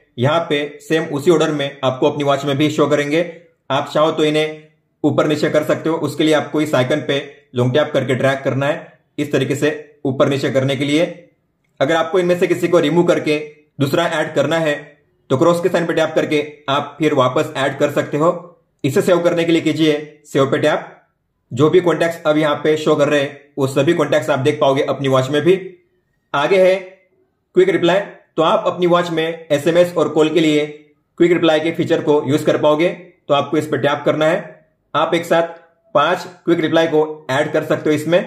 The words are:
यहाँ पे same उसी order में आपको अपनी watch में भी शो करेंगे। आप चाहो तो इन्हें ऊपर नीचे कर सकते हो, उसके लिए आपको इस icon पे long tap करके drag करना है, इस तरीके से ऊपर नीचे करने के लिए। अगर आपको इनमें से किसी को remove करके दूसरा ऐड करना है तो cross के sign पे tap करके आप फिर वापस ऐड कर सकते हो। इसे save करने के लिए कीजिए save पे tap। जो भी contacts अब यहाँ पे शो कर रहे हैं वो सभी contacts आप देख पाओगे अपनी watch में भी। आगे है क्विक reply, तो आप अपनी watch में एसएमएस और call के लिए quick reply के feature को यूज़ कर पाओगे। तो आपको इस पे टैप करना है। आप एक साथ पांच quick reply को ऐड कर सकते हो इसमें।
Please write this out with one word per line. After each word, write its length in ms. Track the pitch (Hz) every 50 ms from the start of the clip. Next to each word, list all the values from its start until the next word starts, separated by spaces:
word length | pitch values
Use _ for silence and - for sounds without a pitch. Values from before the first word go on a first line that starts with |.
| _ _ _ -
यहाँ 220 | 117 143 156 170
पे 360 | 165 - 151 143 147 143 - -
same 240 | - - 165 160 -
उसी 240 | - 147 139 131 180
order 200 | 170 151 156 160
में 260 | 151 147 139 139 - - -
आपको 260 | 127 127 - 156 147
अपनी 140 | 147 147 143
watch 200 | 139 139 139 143
में 120 | 147 139
भी 140 | 139 151 147
शो 160 | - - 147
करेंगे। 380 | 135 147 143 143 143 147 165 175 170 - - - _ _ _ _ -
आप 200 | 131 139 139 -
चाहो 200 | - 156 151 160
तो 120 | 156 - 151
इन्हें 380 | 151 151 156 156 156 156 156 156 _ _ _ _ _ _ _ -
ऊपर 220 | 151 123 127 151
नीचे 240 | 151 151 147 175 156
कर 140 | - - -
सकते 240 | - 151 - - 156
हो, 80 | 160 160
उसके 260 | 156 139 - - 160
लिए 100 | 156 151
आपको 260 | 143 131 - - 151
इस 140 | 151 151 -
icon 260 | 127 127 127 151 151
पे 180 | - - 143 139 147 - - - _ _ -
long 200 | 123 123 127 123
tap 160 | 151 147 147
करके 220 | - 143 127 127 135
drag 240 | 120 135 135 135 135
करना 260 | - 131 127 135 139
है, 320 | 143 165 170 - - - _ _ _ _ -
इस 140 | 147 143
तरीके 220 | - 139 131 123 143
से 440 | 123 147 147 151 - - - _ _ -
ऊपर 220 | 139 127 - 147 135
नीचे 220 | 139 135 147 143
करने 260 | 120 135 127 139 139
के 80 | 117 143
लिए। 200 | 143 147 156 175 175 - - - _ _ _ _ _ _ _ _ _ _ -
अगर 140 | 139 143 165
आपको 220 | 165 160 165 - 190
इनमें 200 | 175 175 180 175
से 80 | 190
किसी 220 | 165 170 - 175 170
को 100 | 170 170
remove 240 | 151 143 156 175 170
करके 320 | 175 160 165 - 160 151 151 - - - - _ _ _ -
दूसरा 260 | 135 135 - 170 170 165
ऐड 240 | 165 156 160 151 -
करना 240 | 143 - 151 165 165
है 160 | 165 151 147 147 - - - _ _ _ _ _ _ -
तो 60 | 139
cross 240 | 127 170 170 170 170
के 80 | 170 185
sign 180 | 180 175 170
पे 80 | 170 165
tap 180 | 160 160 156 -
करके 260 | 165 143 135 151 147 147 - - - _ -
आप 240 | 135 143 139 - - -
फिर 160 | 160 147 147
वापस 380 | 135 123 123 127 - - - -
ऐड 220 | 135 135 147 135 -
कर 120 | 151 143
सकते 240 | 123 151 139 - -
हो। 120 | 143 156 175 175 - - - - _ _ _ _ _ -
इसे 180 | 139 127 202
save 200 | 170 190 180 170
करने 220 | 170 175 170 170 165
के 80 | 165
लिए 100 | 170 165
कीजिए 600 | 135 156 143 143 160 156 151 147 151 - - _ _
save 240 | - - 143 135 131
पे 80 | 151 139
tap। 280 | 131 151 170 202 - - - _ _ _ _ _ _ _ _ _ _ _
जो 160 | - 120 147 165
भी 100 | 175 185
contacts 420 | 175 170 156 151 170 165 165 -
अब 140 | - 156 151 156
यहाँ 160 | 156 147 143
पे 200 | 143 151 156 156
शो 180 | 151 156 160 151
कर 120 | 147 143 143
रहे 120 | 147 143
हैं 200 | 139 139 - - - _ _ -
वो 80 | 135 127
सभी 260 | - 147 139 165 170
contacts 360 | 170 147 139 160 151 127 -
आप 80 | 147 131
देख 180 | 127 151 147 -
पाओगे 220 | 151 139 135 139 147
अपनी 240 | - 135 - 139 135
watch 200 | 131 131 127 131
में 100 | 147 147
भी। 140 | - 170 190 180 - - - - _ _ _ _ _ _ _ _ _ _ -
आगे 280 | 143 143 156 196 190
है 120 | 185 180 190
क्विक 920 | 190 185 190 - _ _ _ _ _ _ _ _ _ _ _ _ 175 185 180
reply, 320 | 180 - 175 170 180 196
तो 420 | 294 - - - _ _ _ -
आप 220 | 156 170 - 196 -
अपनी 200 | - - 170 180
watch 240 | 175 170 175 175 170
में 360 | 165 160 160 160 165 - - -
एसएमएस 460 | 151 139 - 170 165 175 180 175 -
और 120 | 170 151 147
call 180 | 151 160 156 160
के 100 | 156 175
लिए 260 | 160 156 151 147 151 151 - - - _ _ _ _ _ _ -
quick 120 | 170 170
reply 280 | 175 160 165 160 156 156
के 120 | 156 165
feature 300 | 165 170 156 127 165 -
को 200 | - 151 147 147 -
यूज़ 180 | 127 143 143 -
कर 100 | - - 135
पाओगे। 300 | 151 151 151 147 170 185 - - - - _ _ _ -
तो 60 | 147
आपको 220 | 139 131 - 170
इस 100 | 151 -
पे 120 | - 156 127
टैप 240 | 127 143 143 147 -
करना 220 | 156 151 151 156
है। 380 | 156 175 190 - - - - _ _ _ _ _ _ -
आप 200 | 143 160 165 175
एक 100 | 165 165
साथ 220 | - 170 165 165 170 - - - _ _ _ _ _ -
पांच 320 | - 147 165 180 170 - - - - _
quick 160 | 165 170 170
reply 260 | 156 151 151 165 165
को 400 | 156 147 151 151 156 - - - -
ऐड 200 | 131 143 151 151
कर 120 | - 156 147
सकते 260 | - 156 - - 160
हो 60 | 151
इसमें। 260 | 143 151 160 170 190 226